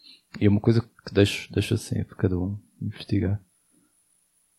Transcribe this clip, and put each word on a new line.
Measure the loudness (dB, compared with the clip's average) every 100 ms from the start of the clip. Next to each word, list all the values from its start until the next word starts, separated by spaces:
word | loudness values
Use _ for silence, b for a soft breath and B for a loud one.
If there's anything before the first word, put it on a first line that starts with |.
| b b b 0
E | 2
é |
uma | 4
coisa | 4 2
que | 0 _ -4
deixo, | 2 2 2 -6
deixo | -4 -2
assim, | -2 -4 -6 -6
para | -2
cada | -2 0
um | -4 -6 -12 -12
investigar. | -10 -10 -4 -2 0 -4 _ _ _ _ _ _ _ _ _ _ _